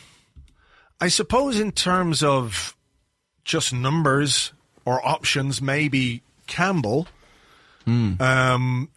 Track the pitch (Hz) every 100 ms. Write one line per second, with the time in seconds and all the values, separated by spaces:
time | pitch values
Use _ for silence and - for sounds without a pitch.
0 | - _ _ - - _ _ _ _ -
1 | 175 - - 233 277 214 214 - 185 180
2 | 175 139 147 135 120 92 - - _ _
3 | _ _ _ _ - 160 - 123 131 160
4 | 147 139 147 127 - - _ _ - 127
5 | 123 151 - 147 135 131 135 143 151 135
6 | 127 120 - _ - - 180 180 110 131
7 | 175 - _ _ _ _ _ _ - 120
8 | 110 90 131 131 131 127 127 123 135